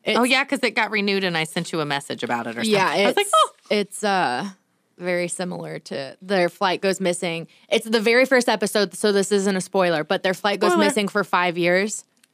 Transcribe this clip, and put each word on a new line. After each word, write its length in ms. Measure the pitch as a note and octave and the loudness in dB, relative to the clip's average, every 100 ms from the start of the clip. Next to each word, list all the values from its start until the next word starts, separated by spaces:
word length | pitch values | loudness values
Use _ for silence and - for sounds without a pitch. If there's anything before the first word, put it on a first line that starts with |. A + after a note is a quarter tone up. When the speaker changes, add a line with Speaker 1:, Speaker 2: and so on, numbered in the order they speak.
Speaker 1:
It's 160 | - A3 | -2 0
Speaker 2:
Oh, 40 | |
yeah, 200 | B3 C4 | 2 2
'cause 160 | C#4 C4+ | 0 -2
it 80 | A#3 | -2
got 200 | A3 G#3+ | -2 -2
renewed 320 | G#3 G3+ G3 | -2 0 0
and 140 | F#3+ E3 | 0 -2
I 60 | D#3 | -2
sent 260 | - E3+ | -4 -4
you 80 | E3 | -4
a 60 | D3 | -2
message 380 | C#3+ - B2 | -4 -6 -8
about 240 | A#2 A#2 A#2+ | -4 -4 -4
it 100 | A2+ | -6
or 60 | |
Speaker 1:
Yeah, 240 | A3 G3+ F3+ | 0 2 2
Speaker 2:
something. 160 | D3+ | 2
I 40 | G3+ | 2
was 80 | D#4+ | 2
like, 100 | G4+ | 2
Speaker 1:
it's, 80 | D#5+ | 2
Speaker 2:
"Oh." 160 | D5+ - - | 2 -2 -4
Speaker 1:
it's, 340 | G#3 G3 - | -2 -2 -4
uh, 460 | G#3+ F#3+ D3+ B2 G3 F#3+ _ _ _ - | -2 0 0 -2 -6 -12 _ _ _ -10
very 320 | F3 F3 F3 | -4 -4 -4
similar 500 | - F3+ F3 D#3+ D#3 | -6 -8 -8 -10 -12
to 380 | - D3 C3+ - | -10 -10 -10 -12
their 280 | F#3 G3 F3 | -4 0 0
flight 320 | - G3 F3 | 0 -2 0
goes 180 | G3 F#3 | -2 0
missing. 480 | F#3 F3+ F3+ E3 D#3+ _ - | -2 -2 -4 -6 -10 _ -4
It's 160 | A3+ A3 | -2 0
the 160 | A3+ | 0
very 240 | G#3+ A#3+ C4 | 4 4 4
first 240 | B3+ B3 | 2 2
episode, 440 | G#3+ G3+ A3 G3 - | 0 0 0 -2 0
so 180 | G#3+ | 0
this 180 | G3+ F#3+ | 2 2
isn't 240 | G#3 G3 F#3+ | 0 0 -2
a 60 | |
spoiler, 420 | F3+ G3 F3+ D#3+ | -2 0 2 0
but 200 | D#3 F#3+ | -2 -2
their 100 | F#3 | -2
flight 260 | F#3 G#3 G3+ | 0 0 2
goes 120 | - | 4
Speaker 2:
Spoiler. 120 | F4 D4+ | 4 4
Speaker 1:
missing 220 | B3+ G3+ | 2 0
for 160 | G#3 | 0
five 340 | F#3+ F#3 F3+ E3+ | 0 2 2 2
years. 460 | E3+ F3+ G#3 - - _ _ | 2 2 0 -6 -14 _ _